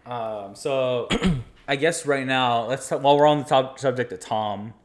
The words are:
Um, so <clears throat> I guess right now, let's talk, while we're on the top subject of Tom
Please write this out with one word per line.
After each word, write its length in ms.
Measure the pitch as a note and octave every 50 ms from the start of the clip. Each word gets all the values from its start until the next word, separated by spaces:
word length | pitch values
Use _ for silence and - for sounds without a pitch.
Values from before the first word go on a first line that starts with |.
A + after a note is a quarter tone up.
| -
Um, 500 | A#2+ B2 A#2+ A2+ A2 A2 G#2 G2 G2+ G#2
so 540 | - - D3 C3+ C3+ B2+ B2+ B2 A#2+ A2+ - F3 B3 - F#3 D3+
<clears throat> 300 | B2 - - _ _ -
I 80 | - C#3+
guess 300 | C3 D3 E3+ E3+ - -
right 200 | C#3+ C#3 C3+ C3
now, 400 | C3 C3 C3 B2+ B2 A#2 A#2 A2+
let's 220 | A2+ C3+ C3+ -
talk, 160 | - E3 C3 C#3
while 140 | C#3 D3
we're 100 | C#3+ D3
on 120 | D3+ D3+ D3
the 60 | B2+
top 320 | - D3+ C3+ C3 B2+ - -
subject 320 | C#3 C3+ B2 B2 A#2+ - F#2
of 60 | -
Tom 520 | - - A#2 G#2+ G#2+ G#2 G2+ G2+ G#2 A#2 - _